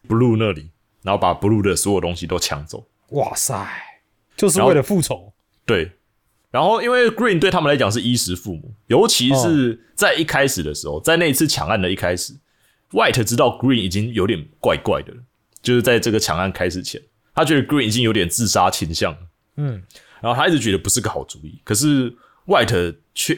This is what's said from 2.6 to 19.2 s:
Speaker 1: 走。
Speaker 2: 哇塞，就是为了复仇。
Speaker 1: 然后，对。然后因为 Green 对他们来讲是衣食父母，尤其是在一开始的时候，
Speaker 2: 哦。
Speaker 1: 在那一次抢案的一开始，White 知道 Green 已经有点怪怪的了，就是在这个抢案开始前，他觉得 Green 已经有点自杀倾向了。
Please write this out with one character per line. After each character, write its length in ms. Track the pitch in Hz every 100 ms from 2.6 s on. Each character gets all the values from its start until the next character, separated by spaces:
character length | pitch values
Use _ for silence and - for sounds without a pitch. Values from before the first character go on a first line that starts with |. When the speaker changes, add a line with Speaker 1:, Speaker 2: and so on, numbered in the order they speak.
| 76
Speaker 1:
走。 200 | - - _ -
Speaker 2:
哇 240 | 147 - -
塞， 320 | - 104 95 - - - _ _ _ -
就 140 | 202
是 120 | 175
为 120 | 240
了 80 | 151
复 200 | 131 196
仇。 140 | - 107
Speaker 1:
然 80 | 90
后， 80 | - _ _ -
对。 260 | 98 85 - _ _ _ _ _
然 120 | 123
后 180 | 175 226
因 80 | 240
为 200 | 247 233
Green 280 | 226 240 170
对 120 | 185
他 80 | 180
们 120 | 147
来 60 | 143
讲 140 | 104
是 100 | 113
衣 140 | 110 120
食 200 | 90 90
父 180 | 104
母， 200 | 80 - - -
尤 200 | 120 226
其 260 | - 240 135
是 440 | 123 151 123 113 _
在 220 | - 202 139
一 80 |
开 240 | 160 139 139
始 160 | 92
的 100 | 76
时 140 | 73 76
候， 100 | 73
Speaker 2:
哦。 40 |
Speaker 1:
在 140 | - 165
那 120 | 165
一 40 |
次 140 | 131 156
抢 200 | - 78
案 120 | 107
的 100 | 90
一 40 | 95
开 200 | 87 90
始， 180 | - - _ _ _ _ _
White 320 | - 175 127
知 120 | 107 120
道 140 | 127
Green 260 | - 123 120
已 140 | 92
经 240 | 98 113
有 120 | 113 113
点 220 | 90 73 _
怪 180 | 170 -
怪 240 | - 73
的 120 | -
了， 60 | 120 123 _ _ -
就 140 | - 123
是 60 |
在 180 | 120 117
这 120 | 117
个 80 | 107
抢 180 | - 82
案 140 | 95
开 180 | - 90
始 120 | 87
前， 200 | - - - _ _
他 100 | -
觉 120 | 156 147
得 120 | 110
Green 140 | 147
已 80 | 107
经 140 | 113
有 100 | 113
点 140 | 107 85
自 200 | - 107
杀 220 | 104 92
倾 220 | - 80
向 180 | 82 95
了。 80 | 82